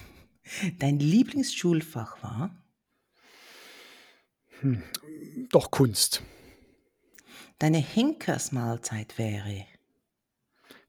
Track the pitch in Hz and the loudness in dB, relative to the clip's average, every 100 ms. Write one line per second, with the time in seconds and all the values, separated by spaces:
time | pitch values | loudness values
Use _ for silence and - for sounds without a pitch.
0 | - - - _ - - 190 - 139 143 | -20 -20 -20 _ -14 -4 -4 0 0 2
1 | 147 214 - 285 247 - 175 160 - 120 | 4 6 4 0 -4 0 2 2 0 -8
2 | 110 - 104 107 185 - _ _ _ _ | -10 -12 -10 -6 -6 -8 _ _ _ _
3 | _ _ _ - - - - - - - | _ _ _ -20 -20 -20 -20 -20 -20 -20
4 | - _ _ _ _ - 135 110 - - | -20 _ _ _ _ -2 0 0 -4 -14
5 | - - - 156 262 156 - - 127 98 | -14 -16 -14 -12 4 4 4 2 4 4
6 | - - - - - - _ _ _ _ | 0 0 -6 -20 -20 -20 _ _ _ _
7 | _ _ - - - - 156 160 135 214 | _ _ -20 -20 -16 0 2 4 2 2
8 | 277 311 - 131 - 131 117 117 - 110 | 2 0 -2 -2 -2 -2 -2 -4 -6 -8
9 | 107 - 113 104 101 98 95 _ _ _ | -8 -6 -4 -4 -6 -10 -12 _ _ _
10 | _ _ _ _ _ _ _ - | _ _ _ _ _ _ _ -20